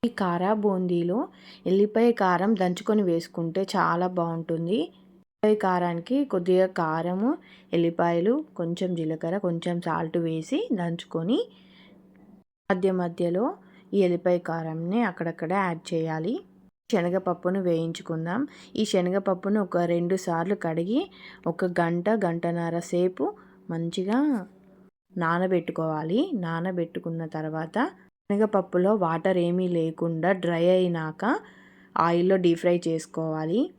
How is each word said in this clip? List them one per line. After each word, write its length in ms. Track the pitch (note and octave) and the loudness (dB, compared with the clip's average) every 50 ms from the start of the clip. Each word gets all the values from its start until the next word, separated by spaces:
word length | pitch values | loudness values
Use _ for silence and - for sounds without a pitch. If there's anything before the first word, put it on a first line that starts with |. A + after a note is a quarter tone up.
| - | -4
ఈ 60 | A#3 A#3+ - G3+ | -4 -2 -2 -2
కారా 300 | F3+ F3 E3+ F3+ F#3+ A3 G#3+ G3+ | 0 0 0 2 2 2 2 2
బూందీలో 560 | G#3+ G3 F#3 F#3 F3+ F3+ F3 E3+ F3 F3+ A3+ D#4 F#4+ - - - - - - - F3 F#3 | 0 2 2 0 0 0 0 0 0 0 -2 -2 -4 -8 -20 -20 -20 -20 -8 -2 2 4
ఎల్లిపాయ 380 | G3 G3+ G#3 G#3 A3+ A#3 A#3+ A#3 - G3+ | 4 4 4 4 4 4 4 4 4 4
కారం 300 | F#3 F3+ F3 F3+ G3+ A3+ F#3+ F#3+ | 2 4 4 4 2 2 2 2
దంచుకొని 420 | F3+ F3+ F3+ - - G#3+ G#3+ G#3 F3+ | 0 0 -2 0 0 2 2 4 2
వేసుకుంటే 540 | E3 E3 E3+ - - - E3 E3 E3 F#3 G3 F#3+ - | 2 0 -2 -4 -6 -4 -4 -2 -2 -2 -4 -2 0
చాలా 320 | G3 E3 D#3+ E3+ E3+ F#3 F#3 F#3 F3+ | 0 2 2 2 0 0 -2 0 -2
బాగుంటుంది. 580 | E3+ E3+ E3 E3 E3 - E3 D#3+ E3 E3+ F#3+ B3 | -2 -2 -2 -6 -4 -4 -4 -4 -2 -2 -2 -2
ఎల్లిపాయ 760 | D#4+ - - _ _ _ _ - _ _ _ _ - G#3+ G#3+ G#3+ - | -2 -4 -8 _ _ _ _ -20 _ _ _ _ 2 2 2 4 2
కారానికి 500 | F#3+ F#3 F3+ F3 F3 E3+ E3+ E3+ - A#3+ C#4 C#4+ C4+ - | 0 2 2 0 0 -2 -4 -4 -2 0 0 0 0 0
కొద్దిగా 340 | F#3+ F3 F3+ F#3 F3+ F#3 F#3 F#3 - E3+ | -2 2 4 4 4 4 2 2 -2 -2
కారము, 480 | D#3+ D#3 D#3+ E3 F3 F3+ F#3+ G#3 B3 D#4+ E4+ - - - - - _ - | 0 0 -2 -2 -2 -2 0 0 0 -2 -2 -6 -18 -20 -20 -14 _ 0
ఎల్లిపాయలు, 600 | E3+ E3+ E3+ E3+ E3+ F3+ E3+ E3+ E3+ E3+ G#3 A#3+ D4+ D#4 - - - | 2 2 2 2 2 0 2 2 2 2 2 0 0 -2 -8 -8 -6
కొంచెం 300 | F3 E3+ E3+ F3 F#3+ F3+ F3+ E3 | -4 -4 -4 -4 -2 -4 -2 -2
జీలకర్ర, 380 | D#3+ D#3 D#3+ D#3 - E3 F3 G3+ - F3+ | -2 -4 -4 -4 -4 -4 -4 -2 -2 -2
కొంచెం 280 | E3+ E3+ E3+ F3+ F3 F3 F3 E3+ | -4 -2 -4 -4 -4 -4 -2 -2
సాల్ట్ 300 | D#3+ E3 E3 D#3+ E3 F3 E3 E3 | -2 -2 -2 -2 -2 -2 -2 0
వేసి 320 | D#3+ D#3+ D#3+ - - D#4 A4 B4 D4+ F#3+ | -2 -4 -4 -2 -2 -4 -2 -2 -2 -2
దంచుకొని 600 | F3 E3+ E3+ E3+ - _ - E3 E3 F3+ A#3+ F4 A#4+ - - - - - - - - - - - _ _ _ - - _ - - _ _ _ _ _ _ | -2 -4 -4 -6 -8 _ -6 -6 -2 0 0 -2 -2 -4 -10 -20 -20 -20 -20 -20 -20 -20 -20 -20 _ _ _ -20 -20 _ -20 -20 _ _ _ _ _ _
మధ్య 200 | F#3+ F#3 F#3 F#3+ F#3 F3+ F3+ | -2 0 0 0 0 0 -2
మధ్యలో 440 | F3 E3+ - F3 F3 F3 F#3 A3+ C#4+ F#4+ - - - - - - - - | -4 -4 -2 -2 -2 0 0 -2 -2 -4 -8 -16 -20 -20 -20 -16 -4 0
ఈ 40 | G3+ G3 | 2 2
ఎల్లిపాయ 340 | F3+ F3 F3 F3+ F#3 F3+ F3 F3 | 2 2 0 2 2 2 2 0
కారంని 540 | - D#3+ E3 D#3+ D#3+ D#3+ D#3+ E3 E3+ F#3+ A#3 A#3+ G3+ | -4 -6 -4 -4 -6 -6 -6 -4 -2 0 0 0 0
అక్కడక్కడ 440 | F3 - E3+ E3+ E3 - - D#3+ F3+ G3+ G3 | -2 -4 -6 -6 -4 -6 -4 -2 0 0 0
యాడ్ 180 | F#3 E3+ D#3+ - - | -2 -2 -6 -6 -4
చేయాలి. 420 | F3+ E3 D#3+ D#3+ D#3+ D#3+ D#3+ F#3 B3 F4+ A4 - _ _ _ _ _ _ _ _ - | -2 -2 -2 -2 -4 -4 -4 -4 -4 -4 -8 -12 _ _ _ _ _ _ _ _ 0
శనగపప్పును 680 | G3+ F3 F3 F3 F#3+ F#3 F#3+ F3 F3 - F#3 F#3 G3 F#3 | 0 2 2 0 0 0 0 -4 -2 -2 -2 -2 0 0
వేయించుకుందాం. 760 | F3+ E3+ E3 E3 E3 E3 - - - E3 D#3+ D#3+ E3+ F3+ A3+ C#4+ D4 - - - - - - | 0 0 0 0 -2 -4 -8 -8 -6 -6 -6 -4 -4 -2 -4 -4 -4 -6 -16 -20 -10 -4 -4
ఈ 20 | G#3+ G#3 - | -2 0 2
శనగపప్పును 680 | F#3+ F3 F3+ F#3 G3 F#3+ G3 F#3+ F3+ - G3 G#3 G#3+ G3+ | 0 2 2 0 0 0 0 -2 -2 0 -2 0 0 0
ఒక 160 | F3+ - F3+ F3 E3+ F3 | 0 0 0 0 2 2
రెండు 240 | E3+ F3 F3 F#3+ F#3 F#3 | 0 2 0 -2 -2 -2
సార్లు 320 | - E3+ E3 E3+ F3+ G#3 G3+ - | -2 -2 -2 0 0 -2 -2 -2
కడిగి 360 | E3+ D#3+ E3 E3+ F3+ A3 C#4 F#4+ F#4+ - - - - - - - E3+ | -4 -2 -2 -2 0 0 -2 -2 -4 -10 -20 -20 -20 -20 -8 -6 -6
ఒక 140 | E3+ - F#3+ F#3 F3+ F3 | -4 -2 -2 -2 0 0
గంట, 260 | E3+ E3+ E3+ F3 F3 G#3 A3 A3 G3 | 0 2 0 0 0 0 0 2 0
గంటన్నర 540 | F3 E3 E3+ E3 E3+ E3+ E3+ E3+ E3+ E3 E3+ F3 - | 0 -2 -2 -2 -2 -2 -2 -2 -2 -2 -4 -4 -2
సేపు 360 | - F3 F3 F#3 F#3 - C4+ F#4 G#4 - - - - - _ - E3+ | 0 0 0 0 0 -2 -4 -4 -4 -8 -18 -20 -20 -20 _ -8 -6
మంచిగా 460 | E3 E3 E3+ E3+ - F#3 F#3+ G#3+ B3+ C#4+ D4+ C#4 A3 F3+ - - - _ - - - - _ _ _ _ _ _ F#3 E3+ | -4 -4 -4 -4 -4 -2 0 0 0 2 2 0 -2 -4 -8 -16 -20 _ -20 -20 -20 -20 _ _ _ _ _ _ -2 0
నానబెట్టుకోవాలి. 960 | D#3+ E3+ F3 F#3 F#3 F#3 F3 E3+ - D#3+ - D#3+ D#3+ D#3 D3+ D#3 D#3+ F3+ A#3 D#4 G4 E4+ G#3+ F3 | 0 2 2 2 2 2 0 0 -2 -6 -4 -2 -2 -2 -4 -2 0 0 0 0 0 -2 -4 -4
నానబెట్టుకున్న 760 | E3 E3 E3 E3+ F#3 F#3 F3+ E3+ E3 - F3+ F3 E3+ E3 E3 E3 D#3 - | -4 -4 -2 -2 -2 -2 -2 -4 -4 -6 -8 -8 -6 -6 -6 -8 -6 -6
తర్వాత 400 | D#3+ D#3 D#3 D#3 D#3+ D#3+ D#3+ - G3+ B3 F#4 - - - _ _ _ _ | -6 -6 -4 -4 -6 -6 -4 -2 -2 -2 -2 -4 -12 -20 _ _ _ _
శనగపప్పులో 680 | _ G3+ G3+ G#3+ G#3 G#3+ G3 F#3 - - F3+ F3+ F#3+ G#3+ G#3+ F3+ | _ 0 2 2 2 2 0 -2 0 0 2 2 4 2 2 2
వాటర్ 360 | E3 E3 E3 E3 F#3+ F#3+ F3+ F3 | 0 0 0 0 2 2 2 2
ఏమీ 220 | E3+ F3 F3+ F#3 F3+ F3 E3+ | 2 2 0 0 0 0 0
లేకుండా 540 | D#3+ E3 D#3+ - E3+ E3+ E3 D#3+ D#3+ F3 G3 F#3 F3 | 0 0 -2 -2 -4 -2 -2 0 2 2 0 2 0
డ్రై 220 | E3+ E3+ E3 E3+ F3 F#3 | -2 0 4 4 6 6
అయినాక 480 | F#3 F#3 F3+ E3+ E3 D#3+ D#3 D#3+ - - G#3+ D4 G#4+ - - - - - - - - - - _ - D#3+ E3+ | 6 4 2 0 -2 -4 -6 -6 -2 0 0 0 0 -2 -10 -20 -20 -20 -20 -20 -20 -20 -8 _ 2 4 4
ఆయిల్లో 300 | E3+ F3 F3 F#3 G3 F#3+ F3+ | 4 4 4 4 4 6 6
డీప్ 180 | F3 E3+ E3 - | 4 4 4 4
ఫ్రై 120 | F3 F3 F3 F3 E3+ | 2 2 2 2 0
చేసుకోవాలి. 760 | D#3+ D#3+ D#3+ - - - D#3+ D#3+ D#3 D#3 D#3 D#3+ E3+ A3 C#4+ F#4 F4+ | -2 -2 -4 -6 -6 -4 -4 -2 -2 -4 -2 -2 0 0 0 -2 -4